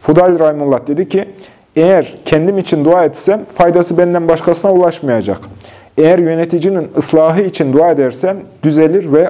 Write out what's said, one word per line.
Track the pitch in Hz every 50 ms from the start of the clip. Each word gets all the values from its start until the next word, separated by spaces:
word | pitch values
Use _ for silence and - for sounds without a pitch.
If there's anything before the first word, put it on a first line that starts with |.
Fudayl | - - 151 170 180 185 175 165
Rahimullah | 160 156 151 147 147 143 131 120 120
dedi | 143 147 160 185 -
ki, | - 190 202 202 - - - - _ _ _ _ _
"Eğer | 156 160 185 190 170 135 - - - -
kendim | - 160 156 160 185 202
için | 190 180 - 180 156 143
dua | 156 175 180 170
etsem | 147 139 - - 190 202 214 - - -
faydası | - 175 175 170 175 170 175 175
benden | 165 180 175 175 175 170
başkasına | 165 165 160 - 180 170 165 - 202 185
ulaşmayacak. | 180 180 170 165 - - 135 120 110 98 101 95 - - - - - - - - - - _ _
Eğer | - 156 160 180 175
yöneticinin | 175 160 165 165 165 165 170 170 156 196 196 180 156 - -
ıslahı | 151 - - - 156 156 160 160 190
için | 202 185 - - 160 135 123
dua | 147 165 175
edersem | 160 143 135 127 117 - - 185 196 196 - - - - -
düzelir | 156 147 156 160 156 170 202 190 156 135
ve | 151 175